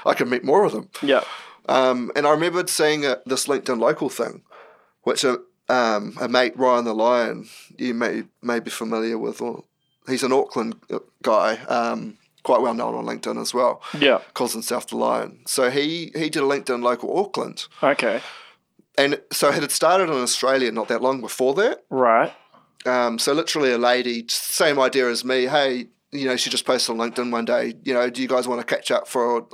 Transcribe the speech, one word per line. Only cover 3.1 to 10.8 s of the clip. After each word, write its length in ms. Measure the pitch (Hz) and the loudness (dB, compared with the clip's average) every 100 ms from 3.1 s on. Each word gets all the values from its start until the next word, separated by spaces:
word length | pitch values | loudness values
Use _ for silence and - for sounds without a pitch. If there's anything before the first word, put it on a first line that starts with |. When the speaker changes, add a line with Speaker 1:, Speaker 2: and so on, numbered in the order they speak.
| 123 | -2
Speaker 1:
this 220 | - 131 - | -2 -4 0
LinkedIn 320 | 139 - 120 | -2 -2 0
Local 300 | 113 156 139 | 2 0 -2
thing, 340 | - - - _ - - - _ _ | -4 -6 -8 _ -20 -20 -20 _ _
which 200 | - - | -4 0
a, 160 | 135 120 - _ - | 0 0 -6 _ 0
um, 480 | 127 113 107 104 - | 2 2 0 -4 -8
a 60 | 123 | -2
mate, 280 | 123 123 127 | 2 2 2
Ryan 300 | 127 120 117 | 2 2 2
the 80 | 110 | 2
Lion, 520 | 113 123 113 117 107 - - - | 2 2 0 -4 -12 -20 -20 -8
you 160 | 123 | -4
may, 300 | 117 113 107 117 _ | -2 -2 -4 -8 _
may 160 | 120 117 | -4 -4
be 120 | 113 | -4
familiar 440 | - 113 113 113 113 | -8 -4 -4 -2 -4
with, 220 | 117 113 | -6 -6
or 220 | 120 - - _ _ _ - | -8 -10 -16 _ _ _ -6
he's 160 | 127 | -2
an 80 | 127 | 2
Auckland 420 | 139 139 127 113 113 | 2 0 -2 -6 -6